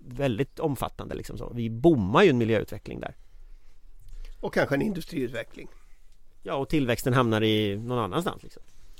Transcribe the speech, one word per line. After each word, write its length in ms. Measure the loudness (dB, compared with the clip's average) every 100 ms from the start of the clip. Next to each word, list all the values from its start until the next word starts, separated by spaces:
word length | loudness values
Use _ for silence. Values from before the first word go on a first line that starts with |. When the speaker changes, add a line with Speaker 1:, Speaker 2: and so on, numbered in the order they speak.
| -12
Speaker 1:
väldigt 540 | -4 -2 0 -4 -2
omfattande 540 | -4 -2 -6 -6 -8
liksom 240 | -8 -8 -10
så. 140 | -8
Vi 160 | -4 -4
bommar 520 | 4 6 6 6 6
ju 80 | 8
en 80 | 6
miljöutveckling 640 | 4 2 0 -8 -10 -10
där. 160 | -10 -12 -20 -18 -18 -18 -18 -18 -16 -16 -14 -12 -12 -8
Speaker 2:
Och 140 | -4
kanske 200 | 0 0
en 80 | 0
industriutveckling. 840 | 0 -4 -6 -6 -4 -6 -10 -12 -16 -18 -20 -20 -20 -20 -20 -16
Speaker 1:
Ja, 120 | -8
och 140 | -4 0
tillväxten 440 | 2 2 2 4
hamnar 280 | 4 4 4
i 320 | 4 4 2 -2
någon 220 | -4 -2
annanstans 440 | -2 -2 -4 -6
liksom. 200 | -12 -16 -16 -16 -16